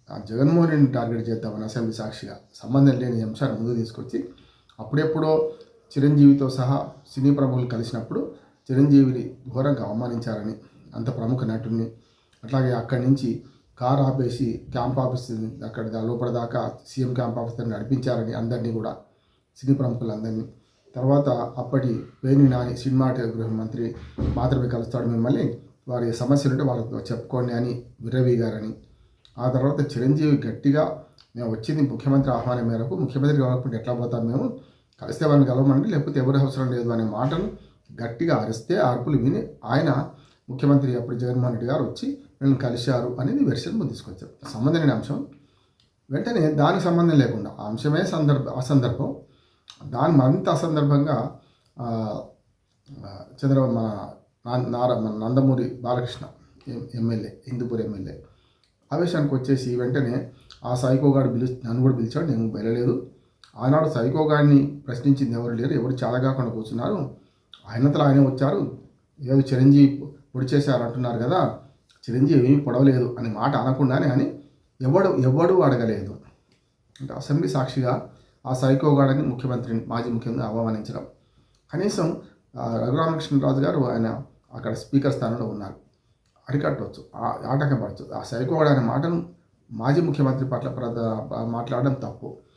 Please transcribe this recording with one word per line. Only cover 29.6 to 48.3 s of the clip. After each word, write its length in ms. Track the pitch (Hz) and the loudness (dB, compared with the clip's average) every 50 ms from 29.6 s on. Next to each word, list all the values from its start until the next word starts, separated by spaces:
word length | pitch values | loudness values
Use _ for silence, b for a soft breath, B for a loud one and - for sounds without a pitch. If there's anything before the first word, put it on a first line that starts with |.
| 131 143 147 147 135 - - | 0 0 0 0 -2 -2 -2
చిరంజీవి 460 | 117 123 135 147 156 151 151 139 117 110 | -2 2 2 2 4 4 4 2 2 0
గట్టిగా 580 | 110 110 - - 139 139 151 156 - - - B B B B B B - | -2 -6 -2 2 2 4 4 2 0 -2 -10 B B B B B B -10
"మేము 140 | 117 120 113 | -8 -4 -4
వచ్చింది 400 | 110 - - - 151 156 139 123 | -4 -4 -4 -2 0 0 0 0
ముఖ్యమంత్రి 420 | 113 113 - 139 135 135 - 135 120 | 0 -2 0 2 4 4 4 2 0
ఆహ్వానం 360 | 113 - 123 123 120 113 117 | 0 0 -2 -2 0 0 -2
మేరకు, 280 | 113 110 120 135 190 | -2 -2 -2 -2 -2
ముఖ్యమంత్రి 460 | 170 143 - - 139 139 147 147 139 131 | -2 -2 -2 0 2 2 2 4 4 2
కలవకుండా 340 | 123 127 127 - 127 113 | 2 0 -2 -2 -4 -6
ఎట్లా 180 | 107 - 123 123 | -6 -4 -4 -4
పోతాం 320 | 117 120 - 120 117 113 | -4 -4 -4 -4 -2 -2
మేము, 320 | 117 123 156 254 233 - B B B B B B B B B - | -2 -2 -2 -2 -4 -6 B B B B B B B B B -10
కలిస్తే 240 | - - - 160 | -10 -6 -2 2
వారిని 200 | 151 147 143 135 | 4 6 6 6
కలవమండి, 420 | 123 123 127 139 139 131 139 - 226 | 4 4 2 4 4 4 4 2 2
లేకపోతే 320 | 180 143 143 151 143 139 | 0 0 0 0 0 0
ఎవరి 180 | 127 131 135 139 | 0 2 2 2
అవసరం 340 | 139 131 123 135 131 123 123 | 2 2 0 -2 -2 -2 -2
లేదు" 160 | 120 117 117 | -2 -2 -2
అనే 160 | 113 113 110 | -2 -2 -2
మాటను 480 | 107 104 110 131 143 165 170 202 - - B B B B B B - - - 117 | -2 -2 -2 -2 -2 -2 -2 -4 -6 -8 B B B B B B -20 -12 -10 -10
గట్టిగా 340 | 113 - - 170 165 143 | -8 -6 -4 -2 0 0
అరిస్తే 400 | 113 107 113 110 - - - 175 | 0 0 -2 -6 -6 -4 -4 -2
ఆ 140 | 208 - 123 | 0 0 0
అరుపులు 260 | 123 - - 160 143 | 0 -2 -2 0 0
విని 320 | 117 117 135 208 220 - - - - - | 2 2 2 0 0 -4 -6 -10 -12 -6
ఆయన 440 | 107 123 151 165 143 127 139 - - B B B B B B B - | -2 0 0 2 2 0 0 -2 -6 B B B B B B B -12
ముఖ్యమంత్రి 500 | 127 131 143 139 143 127 135 123 123 120 | -6 0 2 4 4 4 4 2 -2 -2
అప్పుడు 160 | 117 117 113 | -4 -6 -6
జగన్మోహన్ 360 | 117 123 123 127 127 123 123 113 | -4 -4 -2 -2 0 0 0 -2
రెడ్డి 140 | 104 117 | -2 -4
గారు 180 | 123 139 139 120 | -2 -2 -2 -2
వచ్చి 240 | 110 - - 240 277 | -4 -6 -6 -6 -8
వీళ్ళని 480 | 285 - - - _ - 135 139 135 131 | -8 -8 -12 -20 _ -2 2 2 2 2
కలిశారు 580 | 139 123 117 - - 143 127 120 117 123 123 139 | 0 -4 -4 -2 -2 -2 0 0 -2 -4 -4 -4
అనేది 240 | - - 262 285 262 | -2 0 2 2 2
వెర్షన్ 280 | 156 120 - - - 214 | 2 2 -2 -2 -4 -4
ముందు 200 | 226 165 - - | -4 -4 -4 -6
తీసుకొచ్చారు. 600 | - - 104 92 - - - - - - - - | -8 -14 -16 -16 -16 -18 -20 -20 -18 -16 -12 -6
సంబంధం 260 | 110 120 151 170 165 | 0 0 2 2 2
లేని 120 | 151 139 117 | 2 2 2
అంశం. 340 | 107 - - 170 240 285 - - b b b b b b b b b b _ _ _ _ - | 0 -2 -4 -6 -6 -8 -10 -14 b b b b b b b b b b _ _ _ _ -8
వెంటనే 420 | 135 180 208 240 240 185 156 151 151 | -6 -4 -4 -2 0 0 2 2 2
దానికి 320 | 143 143 165 185 185 - | 2 2 2 2 2 2
సంబంధం 340 | 180 170 170 170 170 156 139 | 2 2 4 4 4 6 4
లేకుండా 380 | 123 107 107 107 101 104 - - | 4 4 2 -4 -6 -8 -10 -12
ఆ 80 | 104 107 | -10 -8
అంశమే 340 | 113 113 - 151 147 170 196 | -6 -4 -2 0 0 0 0
సందర్భ-, 460 | 185 175 160 151 143 | -2 0 0 2 2